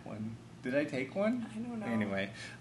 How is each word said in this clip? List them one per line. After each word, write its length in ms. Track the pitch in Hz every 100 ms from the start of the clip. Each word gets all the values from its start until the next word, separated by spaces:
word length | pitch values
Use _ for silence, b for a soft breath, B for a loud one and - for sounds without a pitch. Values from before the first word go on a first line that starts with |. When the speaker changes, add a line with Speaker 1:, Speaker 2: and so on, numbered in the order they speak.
Speaker 1:
one. 320 | - 107 110 - - -
Did 120 | 127
I 100 | 143
take 300 | 151 131 131
one? 320 | 196 214 247 220
Speaker 2:
I 40 | 220
don't 220 | 240 233
know. 60 | 156
Speaker 1:
Anyway, 440 | 113 98 95 98 B B B